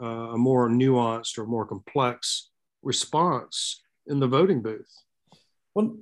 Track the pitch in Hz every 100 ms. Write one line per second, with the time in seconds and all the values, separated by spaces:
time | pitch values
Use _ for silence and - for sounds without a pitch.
0 | 117 113 117 117 127 127 120 120 131 127
1 | 117 113 113 - 107 117 107 98 - 143
2 | 123 120 - - - _ _ _ - -
3 | - 147 175 131 - - - - _ _
4 | - 139 131 135 190 151 110 110 - -
5 | _ _ _ _ _ _ _ - 220 -